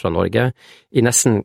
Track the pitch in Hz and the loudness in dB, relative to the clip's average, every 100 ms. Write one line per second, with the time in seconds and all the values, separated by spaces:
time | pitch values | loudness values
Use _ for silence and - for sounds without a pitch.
0 | 92 85 92 113 127 - - - _ 131 | -4 -2 0 0 -2 -4 -18 -20 _ 0
1 | 117 120 127 104 | 2 2 0 0